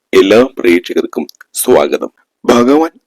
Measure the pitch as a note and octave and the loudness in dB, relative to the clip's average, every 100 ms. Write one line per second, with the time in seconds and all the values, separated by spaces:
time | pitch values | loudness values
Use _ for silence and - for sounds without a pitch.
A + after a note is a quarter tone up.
0 | - F#2+ F#2+ A2 C3+ - - F2 - E2+ | -2 0 2 2 0 -2 0 0 -2 -6
1 | - - D2+ - _ - - D2+ D2 C#2+ | -6 -8 -12 -14 _ -10 0 2 2 -4
2 | - _ _ _ - B2 A#2+ D3 E3 _ | -8 _ _ _ -2 0 2 0 0 _